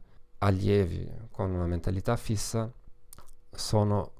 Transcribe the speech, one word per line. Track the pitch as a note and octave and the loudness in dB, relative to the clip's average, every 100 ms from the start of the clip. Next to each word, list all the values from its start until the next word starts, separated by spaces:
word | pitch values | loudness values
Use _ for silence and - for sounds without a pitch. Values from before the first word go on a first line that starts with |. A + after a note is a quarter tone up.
| - - - - | -12 -20 -18 0
allievi | G2+ F#2+ G2 G2+ F2+ F2 F2+ - - | 2 4 4 4 4 0 -6 -8 -8
con | - F#2+ | -4 -2
una | F2+ F2 | 0 0
mentalità | F2 - F#2+ G#2 A#2 | 0 0 0 0 0
fissa | - G#2+ - A2+ A2+ - - - - - - - - | 0 -2 -2 -2 -4 -8 -18 -18 -16 -14 -14 -14 -14
sono | - - G#2+ G#2 G2+ - | -8 2 4 4 2 0